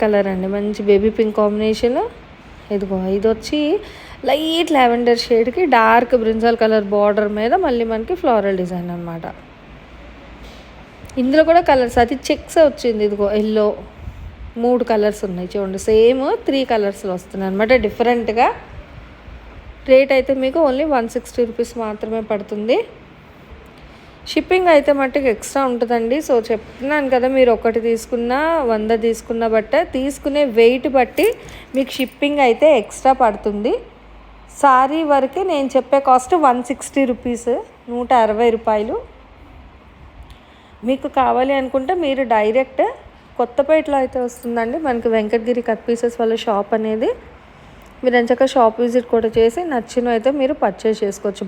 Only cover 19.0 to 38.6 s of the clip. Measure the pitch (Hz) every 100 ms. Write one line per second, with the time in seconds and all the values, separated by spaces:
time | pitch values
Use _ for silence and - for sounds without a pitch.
19 | - - - - - - - - - 262
20 | 269 262 262 269 262 269 294 262 311 269
21 | 226 247 - - 233 226 233 240 214 208
22 | 220 226 220 208 202 208 220 370 - -
23 | - - - - - - - - - -
24 | - - - 311 302 370 359 302 285 277
25 | 262 294 262 208 - 277 269 240 233 240
26 | 226 285 311 240 220 220 - - 262 302
27 | 269 254 254 269 247 214 233 226 226 226
28 | - 240 240 262 320 330 247 220 220 226
29 | 226 220 - 226 226 220 214 285 339 262
30 | 277 269 294 285 285 220 233 254 294 262
31 | 247 285 415 494 - - - 262 254 -
32 | 254 - 285 294 254 233 302 262 196 -
33 | 262 262 233 208 220 202 233 480 - -
34 | - - - - - - 285 254 262 311
35 | 302 277 262 359 381 294 269 269 254 277
36 | 277 254 - 359 269 247 240 254 - 277
37 | 262 233 240 233 240 285 453 - - 240
38 | 240 254 220 214 240 220